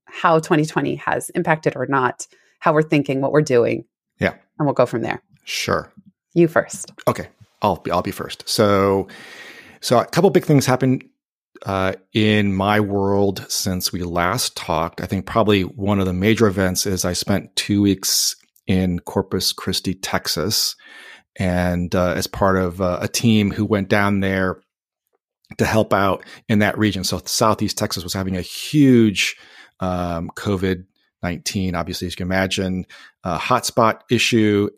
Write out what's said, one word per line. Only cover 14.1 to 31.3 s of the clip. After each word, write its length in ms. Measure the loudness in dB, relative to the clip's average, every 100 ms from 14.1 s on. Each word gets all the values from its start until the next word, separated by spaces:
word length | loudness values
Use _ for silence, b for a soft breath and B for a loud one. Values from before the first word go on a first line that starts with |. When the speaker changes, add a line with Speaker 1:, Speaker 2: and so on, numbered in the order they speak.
| 0 0 0 -4 -6
Speaker 2:
talked. 460 | -4 -2 -2 -6
I 40 | -6
think 200 | -4 -2
probably 380 | 0 4 2
one 360 | 0 -4 -2 0
of 60 | 0
the 80 |
major 340 | 0 2 4 2
events 380 | 2 0 0 -2
is 180 | -2
I 100 | -2
spent 420 | -4 -2 -4 -4 -6
two 260 | -2 2
weeks 540 | 4 2 0 -2 -2 -6 _ _ -2
in 340 | 0 0 -2
Corpus 520 | -4 -4 -2 -2 -4
Christi, 420 | -6 -6 -6 -4
Texas, 800 | -6 -4 -4 -4 -4 -2 -2 -4 -6 B B B B B -4
and, 580 | -2 0 0 0 -2
uh, 200 | 0 0 -2
as 120 | -4
part 300 | -4 -2 0
of, 240 | -2 -2
uh, 180 | -4 -2
a 60 | -4
team 440 | -2 2 2 2
who 140 | -2 -2
went 240 | -2 0
down 320 | 0 0 0
there 400 | -2 -2 -2 -4 _ _ _ _ _ _ _ _ -12 -4
to 80 | 0
help 280 | 2 2
out 300 | 2 0 -2 -6 B B
in 120 | 0
that 180 | 2 2
region. 260 | 0 -2
So 180 | -4 -6 -6
Southeast 520 | 0 2 2 -2 -4
Texas 260 | -6 -6
was 100 | -8
having 240 | -6 -4 -6
a 40 |
huge, 960 | -8 -10 -2 4 6 8 6 2 -2 -6 B B B B
um, 500 | -4 -4 -4 -4 -8 -8
covid 500 | -4 -2 0 -2 -6 _ _ _
nineteen, 540 | -6